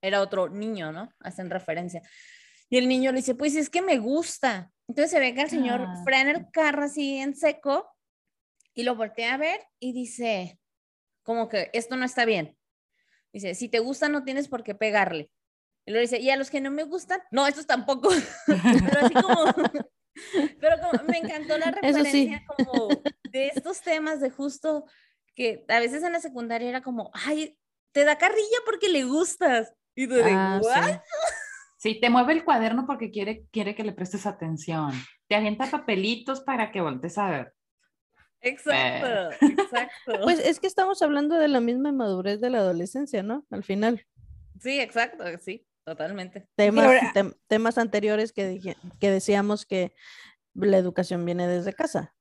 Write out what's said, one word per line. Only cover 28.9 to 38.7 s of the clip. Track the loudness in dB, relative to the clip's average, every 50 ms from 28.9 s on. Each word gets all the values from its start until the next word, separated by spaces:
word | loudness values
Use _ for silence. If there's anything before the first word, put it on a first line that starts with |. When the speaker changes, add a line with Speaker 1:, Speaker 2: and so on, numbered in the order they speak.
| 2 2 2
Speaker 1:
gustas". | 0 0 0 0 0 -2 0 2 2 4 2 0 -2 _ _ _ _ _
Y | -6 -4 0
tú | 4
de, | 4 6 6 4
Speaker 3:
Ah, | 4 2 2 2 2
sí. | 2 2
Speaker 1:
"¿What?". | 2 2 2 2 0 -2 -6 -10 -8 -4 -4 -4 -4 -6 -12 -14 -16 -18 -20 _ _ _
Speaker 2:
Sí, | -4 -4 -2 0
te | 2 4
mueve | 4 4 4 4 2
el | 0 2
cuaderno | 2 2 2 2 0 0 -2 -2 -4
porque | -6 -6 -6 -8
quiere, | -6 -6 -6 -6 -6 -8 -10 _
quiere | -6 -4 -4 -4 -4
que | -6 -6
le | -8 -6
prestes | -6 -8 -6 -6 -6 -6
atención. | -6 -6 -6 -6 -6 -6 -8 -6 -6 -4 -4 -4 -4 -6 -6 -10 -14 -20 _ _ _
Te | 0
avienta | 0 2 0 -2 -2 -4 -4
papelitos | -4 -6 -2 -2 -2 0 0 -2 -2 -4 -4 -8 -8 -6
para | -4 -4 -2 -2 -2 -4
que | -4 -4
voltees | -4 -4 -4 -6 -8 -8 -4 -4
a | -2 -2
ver. | -2 -4 -6 -10 _ _ _ _ _ _ _ _ _ _ _ _ _ _ _ _ _ _
Speaker 1:
Exacto, | -6 -6 -6 -6 -2 0